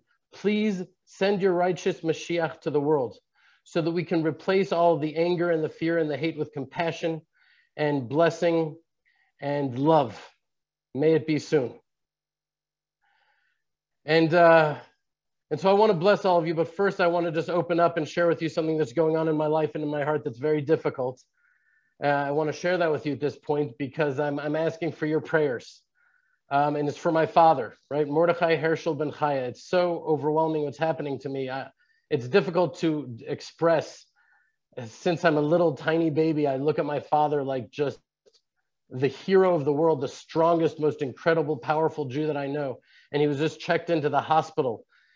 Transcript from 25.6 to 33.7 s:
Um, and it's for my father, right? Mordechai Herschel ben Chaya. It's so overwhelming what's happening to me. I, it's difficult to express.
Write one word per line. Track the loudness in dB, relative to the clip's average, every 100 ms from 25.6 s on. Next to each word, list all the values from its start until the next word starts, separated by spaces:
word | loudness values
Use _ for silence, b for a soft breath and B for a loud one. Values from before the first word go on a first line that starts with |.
| -10 -20 _ _ _ _ _ _ -4
Um, | 0 0 0
and | -4
it's | -2
for | -2
my | 0 2
father, | 6 6 6 -2 -10 -8
right? | -4 0
Mordechai | 2 2 2 2 2
Herschel | 0 -2 -2 -4
ben | -4
Chaya. | -2 -2 -2 -4
It's | -10 -2
so | 0 0 -2 -2
overwhelming | -2 0 0 0 0
what's | -4 -2
happening | -2 -2 -4 -6
to | -6
me. | -6 -6
I, | -8 -12 _ _ _ -6
it's | -6 2
difficult | 0 2 0 -2 -2
to | -2 -2 -6 -14 -10
express. | -12 -12 -2 2